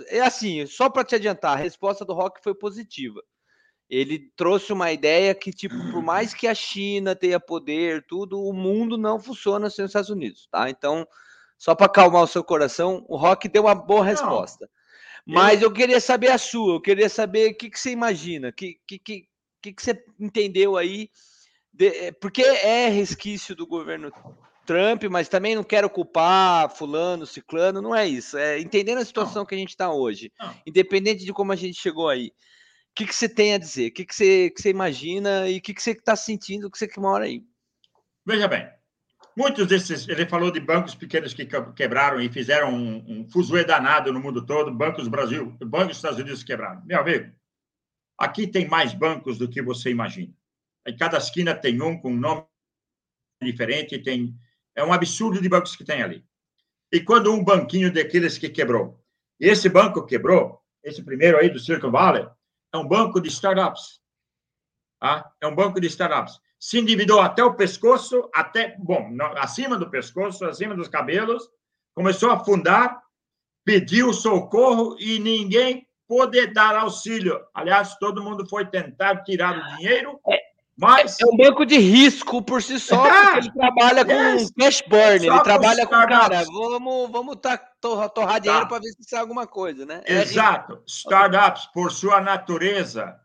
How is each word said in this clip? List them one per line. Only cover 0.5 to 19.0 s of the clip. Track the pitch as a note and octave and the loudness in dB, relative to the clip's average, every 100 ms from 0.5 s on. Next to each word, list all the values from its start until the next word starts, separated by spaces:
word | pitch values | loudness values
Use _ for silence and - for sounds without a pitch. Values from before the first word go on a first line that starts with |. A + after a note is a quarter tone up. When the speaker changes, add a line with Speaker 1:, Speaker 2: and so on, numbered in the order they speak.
| D#3 C#3 | -6 -8
Speaker 1:
só | - C4 | -2 -2
pra | C4+ | 0
te | - | -2
adiantar, | A3+ G#3 F#3 D#3 | -2 -2 -4 -2
a | C#3 | -2
resposta | E3+ - G3 G3+ | -4 -6 -6 -4
do | F#3+ | -6
Rock | F3 F#3+ - | -6 -6 -6
foi | G#3+ G3 | -8 -8
positiva. | G#3 G#3+ A3 - B2 G#2 - _ _ _ _ _ _ | -10 -12 -16 -14 -14 -14 -20 _ _ _ _ _ _
Ele | B2+ C#3 D3+ - - | -4 -4 -6 -10 -4
trouxe | F3 G3 - | 0 0 -2
uma | G3 F3 | -4 -4
ideia | D#3 D3+ E3+ G3 G3 | -2 2 2 2 0
que, | G3 | -8
tipo, | - G3 - F3 | -12 -12 -10 -8
por | E3+ | -6
mais | E3 F#3 A3+ | -2 -2 -4
que | - A#3 | -4 -4
a | G#3+ | -4
China | - G3 G3+ G3+ G3 | -8 -8 -6 -4 -4
tenha | F#3 F3+ F3 | -2 -2 -2
poder, | - E3 C#3+ D#3 E3+ D#3 - | -4 -10 -6 -4 -4 -4 -8
tudo, | F3+ G3 G3 | -12 -10 -8
o | G3 | -8
mundo | F#3+ F#3 G#3+ A3+ A3+ | -4 -2 -2 -2 -4
não | G#3+ A3 | -4 -4
funciona | A#3 A3+ G3+ G3+ G#3 | -8 -6 -4 -2 -4
sem | - | -6
os | G3 | -4
Estados | G#3 G3 | -4 -4
Unidos, | G3+ A#2 - _ | -8 -10 -12 _
tá? | F2+ B2+ | -4 -4
Então, | C3+ C#3+ D#3+ D#3+ _ _ _ _ _ | -4 -4 -4 -6 _ _ _ _ _
só | - E3 | 0 4
pra | G3 | 4
acalmar | G3+ F3+ F3 | 8 6 6
o | E3 | 2
seu | F3 | 0
coração, | - D#3+ C#3+ - F3+ F#3 - | -2 0 0 -2 -4 -4 -8
o | D3+ | 0
Rock | E3+ F#3+ G3+ | 2 2 2
deu | G#3 | 2
uma | G#3 G3 | 4 2
boa | - G#3 | 2 2
Speaker 2:
Não. | G3 | 2
Speaker 1:
resposta. | D4 A#3 A2+ F#2 - - _ _ _ - - - | 0 -2 -4 -6 -12 -20 _ _ _ -20 -20 -2
Speaker 2:
Eu | |
Speaker 1:
Mas | E3+ G3+ G#3 | 4 6 6
eu | A3 | 4
queria | G3+ B3 B3 | 2 2 2
saber | B3+ B3 B3+ | 2 2 2
a | B3 | 2
sua, | - A#3 G3+ E3 | -2 -2 -2 0
eu | |
queria | G3 G3 G#3 | 0 2 0
saber | A3+ G#3 G#3+ A3 | 0 -2 0 0
o | G#3+ | -2
que | A3+ | -12
que | - | -10
você | C4 | -8
imagina, | A#3+ A#3 E3+ E3+ D#3 B2+ | -4 -4 -4 -8 -10 -10
que, | - F#3+ E3+ - | -12 -14 -16 -20
que, | |
que, | F#3+ | -18